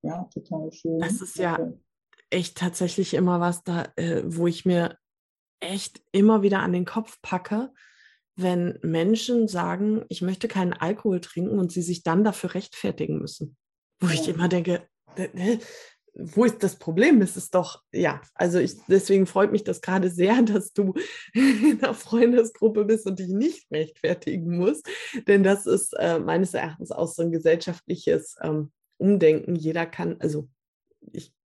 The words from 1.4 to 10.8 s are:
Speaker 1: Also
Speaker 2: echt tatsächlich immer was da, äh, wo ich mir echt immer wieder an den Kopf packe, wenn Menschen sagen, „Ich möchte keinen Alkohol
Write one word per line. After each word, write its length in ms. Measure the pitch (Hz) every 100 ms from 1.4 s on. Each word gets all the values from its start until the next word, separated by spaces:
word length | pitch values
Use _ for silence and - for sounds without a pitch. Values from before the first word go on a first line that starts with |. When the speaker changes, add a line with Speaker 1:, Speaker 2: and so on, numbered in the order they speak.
| 180 165
Speaker 1:
Also 240 | 131 - _ _ _ _ _
Speaker 2:
echt 280 | 180 170 -
tatsächlich 560 | 180 170 180 185 185
immer 260 | - 180 175
was 240 | 175 175
da, 240 | - 170 - -
äh, 260 | 170 165 -
wo 220 | 165 175
ich 180 | 170 185
mir 320 | 175 170 - _ _ _ _ _ _
echt 420 | 170 196 - - _
immer 300 | 196 214 220
wieder 160 | 196 190
an 140 | 175
den 120 | 175 175
Kopf 320 | - 220 -
packe, 500 | - 185 180 208 269 _ _ _ _ _ _ -
wenn 420 | 180 180 175 -
Menschen 640 | 165 160 175 226 233 240 220
sagen, 580 | 180 175 180 208 220 -
„Ich 120 | -
möchte 260 | 180 190 226
keinen 260 | 196 180
Alkohol 480 | 175